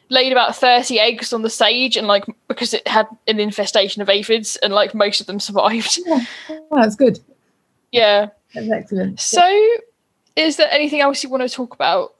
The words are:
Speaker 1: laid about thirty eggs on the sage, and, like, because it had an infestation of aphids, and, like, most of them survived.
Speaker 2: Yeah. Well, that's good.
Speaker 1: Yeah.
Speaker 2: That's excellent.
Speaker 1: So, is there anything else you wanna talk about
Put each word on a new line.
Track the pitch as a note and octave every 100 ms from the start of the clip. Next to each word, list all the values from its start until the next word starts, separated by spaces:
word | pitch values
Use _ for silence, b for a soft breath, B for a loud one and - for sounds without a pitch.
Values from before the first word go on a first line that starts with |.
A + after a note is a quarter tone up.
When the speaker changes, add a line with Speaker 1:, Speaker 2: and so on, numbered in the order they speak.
| -
Speaker 1:
laid | B3+ C4
about | B3+ A3
thirty | - B3+ B3 C4 A3+
eggs | A3+ A3+ -
on | A#3
the | A3
sage, | - G#3+ A#3+ C4 A3+
and, | G#3+
like, | G3+ - - -
because | - A#3+
it | - -
had | A3 G#3+ A3+ -
an | A3
infestation | G#3 G#3 G3 G#3+ G3 G#3
of | G3
aphids, | G3+ G#3 A3+ G#3+ -
and, | G#3
like, | G3+ G#3
most | G#3+ G3+ -
of | -
them | G3
survived. | - G3+ G#3+ A3+ - E4+ F4+
Speaker 2:
Yeah. | C#4+ A#3+ B B D#4 -
Well, | D4
that's | A3 G#3
good. | B3+ - _ _ _ _ _ _ _
Speaker 1:
Yeah. | A#3+ G#3+ G3+ G#3 _ _
Speaker 2:
That's | A#3 A3
excellent. | G#3+ - F#3+ F#3+ F#3+
Speaker 1:
So, | - F4 F4+ G4+ A4 A#4 - _ _ _ _ -
is | D#4+ D4
there | D4+
anything | D4 D4 D4
else | C#4 C#4
you | C4
wanna | C4 B3
talk | - A#3+
about | - C#3 F3+ -